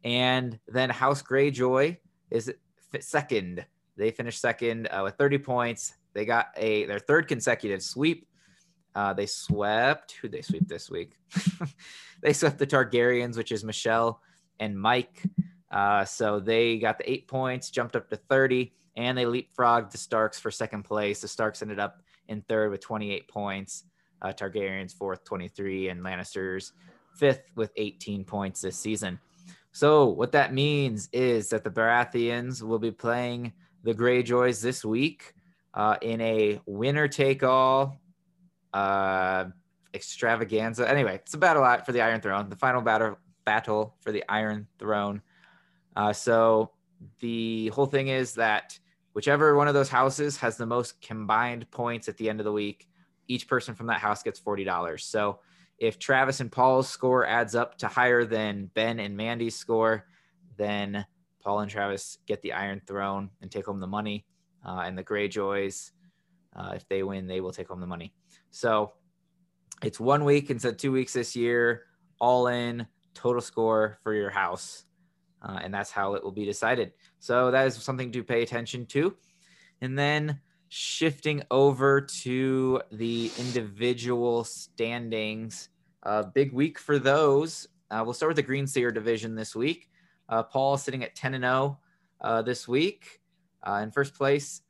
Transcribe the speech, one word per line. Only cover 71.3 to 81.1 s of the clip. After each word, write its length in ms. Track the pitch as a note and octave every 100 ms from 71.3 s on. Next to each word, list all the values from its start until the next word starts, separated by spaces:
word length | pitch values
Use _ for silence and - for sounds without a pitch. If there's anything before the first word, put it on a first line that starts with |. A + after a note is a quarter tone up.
| B2
year, 500 | A#2 A#2+ A#2 A#2 _ _ _ _
all 280 | A#2+ B2 B2
in 380 | A#2+ A#2+ A#2+ A#2 _ _
total 280 | - B2 A#2+
score 580 | A#2 - A2+ A2 G#2+ G#2+
for 100 | -
your 160 | G#2+ G2+
house. 560 | G2 F2+ F#2 - - _ _ _ _ _ _
Uh, 160 | G#2 F#2+
and 100 | F#2
that's 160 | G2 G2+
how 260 | - G2 G2+
it 80 |
will 100 | -
be 100 | F#2+
decided. 480 | G2+ G2+ A2+ B2 G2+ _ _ _
So 320 | - B2 B2+
that 140 | C3 C3+
is 100 | A2
something 360 | B2 B2+ B2+
to 100 | B2 A2+
pay 160 | A#2
attention 440 | A#2 A#2+ A2+ B2 A#2+
to. 280 | C#3 F3 - _ _ _ _ _ _
And 180 | B2+ C3+
then 440 | C#3+ D3+ D3+ C#3 _ _ _
shifting 760 | - - - D#3+